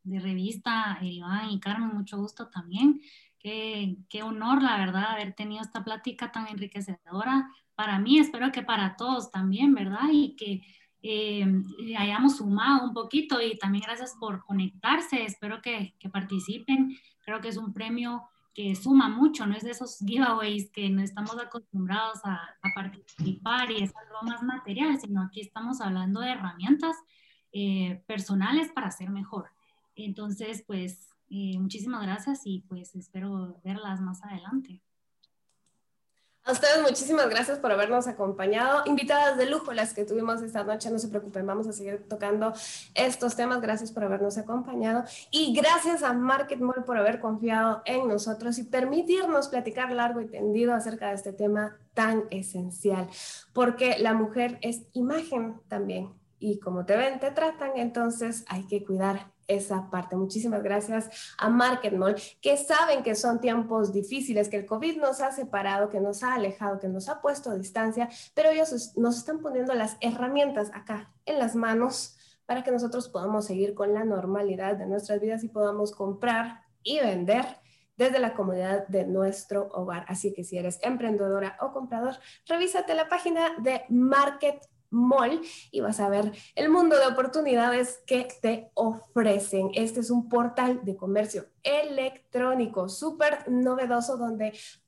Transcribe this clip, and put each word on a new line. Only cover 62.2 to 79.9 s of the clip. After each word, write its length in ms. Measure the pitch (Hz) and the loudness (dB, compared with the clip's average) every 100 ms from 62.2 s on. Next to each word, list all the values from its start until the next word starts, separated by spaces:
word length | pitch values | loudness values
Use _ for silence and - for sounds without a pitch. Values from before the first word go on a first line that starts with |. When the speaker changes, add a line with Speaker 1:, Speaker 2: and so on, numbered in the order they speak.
| - - | -4 -4
Speaker 2:
que 160 | 277 285 | 2 2
saben 460 | 285 311 330 277 | 4 4 6 4
que 120 | 233 214 | 2 0
son 240 | 247 233 | 2 2
tiempos 540 | 240 233 226 226 202 | 2 0 0 2 2
difíciles, 560 | 196 202 269 269 214 208 | 0 -2 -4 -2 0 0
que 80 | 208 | -2
el 80 | 196 | -4
covid 320 | 220 320 320 | -2 -2 0
nos 240 | 285 269 | 0 0
ha 100 | 269 | -2
separado, 580 | 277 254 202 196 196 208 | -2 -4 -2 0 0 0
que 100 | 208 | 0
nos 240 | 202 202 | -2 0
ha 100 | 254 | -2
alejado, 460 | 254 196 196 208 196 | 0 -2 -2 -4 -4
que 80 | 196 | -4
nos 220 | 185 190 | -4 -6
ha 120 | 302 | -2
puesto 280 | 285 285 254 | -2 -2 -4
a 60 | 196 | -6
distancia, 540 | 190 226 220 226 233 - - | -4 -2 -2 0 -4 -6 -6
pero 160 | - 311 | 4 4
ellos 220 | 311 311 | 6 2
es-, 260 | 247 - - | 0 -4 2
nos 200 | 233 240 | 2 2
están 220 | - 311 | -4 -6
poniendo 340 | 311 254 254 | -2 -2 0
las 240 | 247 214 - | 0 -2 -2
herramientas 720 | 240 233 247 277 285 220 208 | -2 -2 0 2 2 2 -4
acá 380 | 202 - 208 - _ - | -6 -10 -10 -10 _ -4
en 140 | 294 | 0
las 160 | 240 233 | 2 2
manos 640 | 226 226 247 - - - - _ - | 2 2 2 0 -8 -12 -20 _ -6
para 180 | 247 | -2
que 80 | 254 | 0
nosotros 380 | 247 233 240 247 | 0 0 -2 -6
podamos 360 | 185 185 214 208 | -4 -2 -2 -2
seguir 280 | 190 202 | 0 0
con 200 | 202 202 | 0 0
la 100 | 208 | 2
normalidad 720 | 220 196 185 202 202 190 190 196 | 2 0 0 0 0 -2 -2 -2
de 100 | 190 | -2
nuestras 360 | 202 208 208 | -4 0 -2
vidas 220 | 208 220 | 0 -2
y 60 | 226 | -4
podamos 440 | 214 208 208 208 | 0 0 2 -2
comprar 680 | - 196 196 240 226 233 233 _ _ | -2 -6 -2 0 0 -2 -8 _ _
y 160 | - 294 | -4 0
vender 460 | 247 180 175 226 262 - _ _ _ - | 2 0 2 2 2 -8 _ _ _ 2
desde 240 | 254 262 | 2 4
la 140 | 233 | 0
comodidad 540 | 220 190 185 185 196 196 | 0 -2 0 0 0 0
de 180 | 196 185 | -2 0
nuestro 640 | 190 196 196 - 202 196 | 2 2 0 -4 -4 -2
hogar. 340 | - 180 | -6 -6